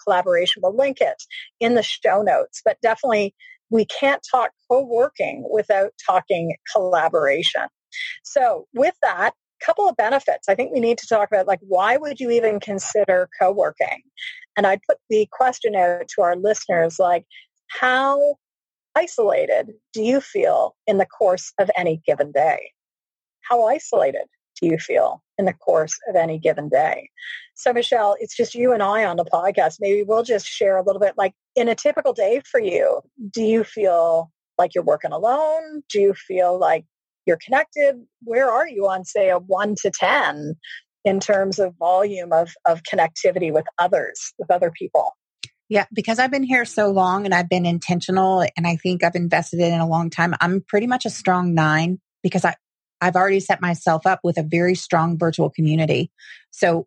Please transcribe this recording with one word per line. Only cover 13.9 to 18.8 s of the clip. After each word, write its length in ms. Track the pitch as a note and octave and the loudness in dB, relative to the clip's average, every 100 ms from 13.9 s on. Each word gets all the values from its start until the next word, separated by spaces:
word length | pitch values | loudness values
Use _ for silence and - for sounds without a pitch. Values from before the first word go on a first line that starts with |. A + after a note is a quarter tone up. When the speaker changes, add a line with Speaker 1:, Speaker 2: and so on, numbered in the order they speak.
| - _ - - - - - | -6 _ -18 -18 -18 -10 0
Speaker 1:
And 100 | G3 | 0
I 120 | G3 - | 0 -2
put 100 | F#3+ - | -4 0
the 180 | G#3+ G#3 | 0 0
question 440 | - B3+ B3 A3+ G3+ | 0 0 0 -2 0
out 320 | F3 F3 E3+ | 0 0 -6
to 120 | - | 0
our 140 | F3 F3+ | 0 0
listeners, 640 | G3+ G#3+ - F3 E3 E3 | -2 -2 -2 0 0 2
like, 260 | F3+ F3 - - _ _ - | 0 0 -4 -20 _ _ -14
how 680 | - B3+ B3+ C4+ C#4+ D4 C#4+ _ _ _ _ | -4 0 2 2 2 2 0 _ _ _ _